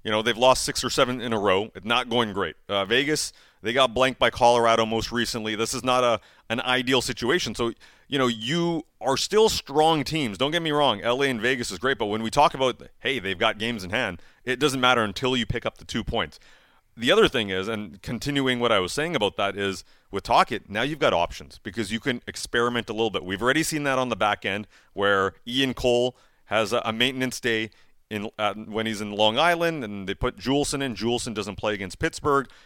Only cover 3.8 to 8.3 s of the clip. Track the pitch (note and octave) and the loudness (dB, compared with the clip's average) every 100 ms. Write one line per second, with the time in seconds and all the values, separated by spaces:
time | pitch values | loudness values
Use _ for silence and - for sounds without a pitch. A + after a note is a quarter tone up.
3.8 | B2+ A2+ C3 B2 A#2+ - A#2+ A#2+ A#2 A2+ | 2 4 0 4 0 4 4 6 4 4
4.8 | A2 A2+ G#2+ A#2+ A2 A#2+ A2 G#2+ A2+ B2+ | 2 0 -2 -4 -4 -4 -6 -4 -4 -2
5.8 | B2+ B2+ A#2+ A2 _ _ - A#2 B2+ B2+ | 0 2 2 0 _ _ -8 -4 0 0
6.8 | B2+ C3 - A#2+ A#2+ E3+ B2+ G#2 A#2 - | 2 0 0 -4 0 0 -2 -4 -4 -4
7.8 | - _ - C#3 B2 | -18 _ -6 0 0